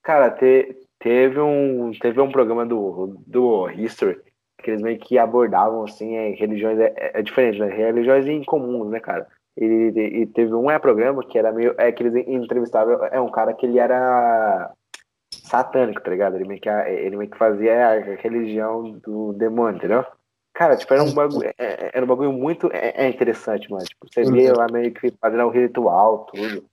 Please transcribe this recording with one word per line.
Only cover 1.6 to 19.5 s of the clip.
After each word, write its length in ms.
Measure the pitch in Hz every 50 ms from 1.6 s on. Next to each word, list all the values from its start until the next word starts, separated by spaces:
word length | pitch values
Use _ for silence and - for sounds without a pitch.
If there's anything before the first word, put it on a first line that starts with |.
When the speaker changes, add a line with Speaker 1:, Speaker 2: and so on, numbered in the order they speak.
| 143 135 131 123 120 117 110 -
Speaker 1:
teve 220 | - 120 117 127
um 100 | 139 139
programa 340 | 135 135 120 110 117 117 117
do, 560 | 120 120 110 101 95 85 90 95 98 98 90 -
do 420 | - - 123 123 120 113 98 90 -
History 520 | - 90 110 113 - - 117 95 90 - _ _ _ _ _ _ _ - -
que 60 | 117
eles 140 | 110 107 104
meio 160 | 113 113 110
que 180 | - - 123
abordavam, 680 | 123 117 113 117 120 120 110 98 90 104 110 113 113 107
assim, 300 | 104 - - 107 113 113
é, 200 | 113 110 104 98
religiões, 420 | - 107 107 110 101 107 110 110
é, 160 | 110 113 107 -
é, 240 | - - - - 110
é 20 | 104
diferente, 360 | - - 131 127 117 104 101
né? 60 | 107
Religiões 640 | 98 95 107 110 113 113 120 117 127 135 139 135
incomuns, 640 | 143 151 151 135 - 160 151 127 123 123 120 107 104
né, 80 | 110 117
cara? 280 | - - - - - _ _ _ _ _ _
E, 80 | - 113
e, 560 | 110 113 113 117 113 95 110 107 107 - 117
e 60 | 113
teve 260 | - - - 117 113 110
um, 160 | 117 123 147
é, 80 | 151
programa 460 | 151 - 143 110 107 117 131 139 135 120
que 120 | - -
era 160 | 117 110 113
meio, 220 | 110 113 117 120 - -
é, 120 | 120 120
que 120 | 117 - 120
eles 240 | 120 117 123 120
entrevistavam, 760 | - 135 127 120 117 123 123 117 117 - 113 110 117 123 - 107
é, 140 | - - 131
um 120 | 123 117
cara 240 | - 113 110 113 113
que 100 | - -
ele 140 | 123 120 120
era 920 | 120 120 127 127 127 127 123 123 120 120 117 113 110 104 98 92 85 - - _ _ _ - - _ _ _ _ _ _
satânico, 720 | - - _ - - 120 131 - - 135 127 110 101 - -
tá 80 | 90
ligado? 240 | 90 92 101 98 92
Ele 120 | 92 95
meio 140 | 98 101 92
que, 80 | - 110
ele 480 | 104 104 - - 95 - - 95 98
meio 140 | 101 104 104
que 80 | - -
fazia 480 | 113 110 104 101 107 113 113 120 123
a 120 | 117 110 110 101 98 98
religião 760 | - - 113 117 120 117 110 107 107 107 110 113 117 117 110 107 110
do 340 | _ 110 107 107 107 107 101
demônio, 440 | 101 113 113